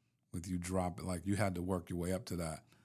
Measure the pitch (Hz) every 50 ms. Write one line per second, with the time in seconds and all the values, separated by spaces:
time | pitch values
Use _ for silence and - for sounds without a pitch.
0 | _ _ _ _ _ _ - 87 82 98 92 90 87 87 92 95 92 90 85 85
1 | 85 92 92 87 82 92 101 95 107 98 92 90 87 90 95 90 82 - 90 87
2 | 87 85 92 110 120 - - 85 87 80 80 76 - _ - - _